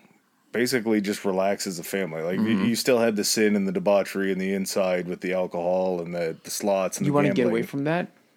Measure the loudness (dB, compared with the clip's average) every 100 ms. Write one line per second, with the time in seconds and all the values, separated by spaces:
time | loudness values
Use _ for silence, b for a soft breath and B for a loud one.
0 | b b _ _ _ -2 0 0 2 2
1 | 2 -2 0 0 0 0 -4 -8 -6 -4
2 | -4 -4 -2 0 0 2 2 2 2 4
3 | 4 2 0 2 4 4 0 0 4 4
4 | 2 -2 -2 -2 -2 -2 -2 -2 0 -2
5 | -4 -6 -4 -2 -2 -2 0 0 0 -2
6 | -4 -4 -4 -6 -10 -4 0 2 0 -2
7 | 0 2 2 2 2 0 -2 -4 -2 -2
8 | -4 _ _